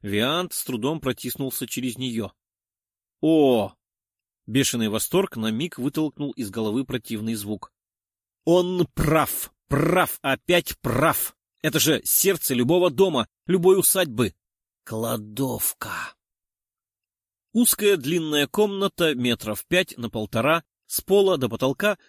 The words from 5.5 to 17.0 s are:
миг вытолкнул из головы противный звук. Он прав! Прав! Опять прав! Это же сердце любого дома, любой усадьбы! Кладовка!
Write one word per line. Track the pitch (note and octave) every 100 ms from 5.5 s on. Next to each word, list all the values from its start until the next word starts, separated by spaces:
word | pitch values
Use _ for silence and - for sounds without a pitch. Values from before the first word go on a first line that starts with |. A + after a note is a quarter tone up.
миг | A2 D#3+ -
вытолкнул | B2+ D#3+ D#3 - D3
из | B2 G#2+
головы | F#2+ G#2+ A2+
противный | C3 C3 - A2 A2
звук. | A2+ G2+ G#2 - _ _ _ _ _ _ _
Он | - F3 F3+ F#3 E3+
прав! | - D3+ D#3 C3+ - - _ _
Прав! | C#3 D3 F3+ D#3+ -
Опять | C#3+ C3 - F3 - -
прав! | - A#2 D#3+ - - _ _ _
Это | D#3 D3+
же | D3+ C#3+
сердце | - - G3 F3+ -
любого | B2 B2 F3 F3+
дома, | A#2+ F#3+ C#3+ A2 _ -
любой | F#3 F3 F#3+
усадьбы! | - F#3+ E3+ A2 A2 _ _ _ _ _
Кладовка! | - A2 A2+ A2+ G#2+ G#2+ C3+ A#2 - - - - - _ _ _ _ _ _ _ _ _